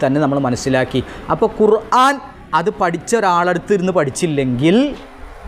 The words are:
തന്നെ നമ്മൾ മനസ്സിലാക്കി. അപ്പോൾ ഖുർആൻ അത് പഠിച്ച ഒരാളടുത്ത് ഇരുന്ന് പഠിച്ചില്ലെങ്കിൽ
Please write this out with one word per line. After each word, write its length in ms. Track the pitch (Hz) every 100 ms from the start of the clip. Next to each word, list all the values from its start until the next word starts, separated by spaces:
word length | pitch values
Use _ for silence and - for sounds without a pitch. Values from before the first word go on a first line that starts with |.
| 135
തന്നെ 160 | 147
നമ്മൾ 180 | 143 139
മനസ്സിലാക്കി. 640 | 131 120 135 127 123 131 - - -
അപ്പോൾ 180 | 160 220 -
ഖുർആൻ 580 | 208 214 - 240 262 277 - - -
അത് 160 | 156 180
പഠിച്ച 460 | 202 180 170 - 220
ഒരാളടുത്ത് 580 | 196 175 175 180 -
ഇരുന്ന് 180 | 202 185
പഠിച്ചില്ലെങ്കിൽ 1040 | 180 143 - 175 143 131 123 156 214 285 - - - - -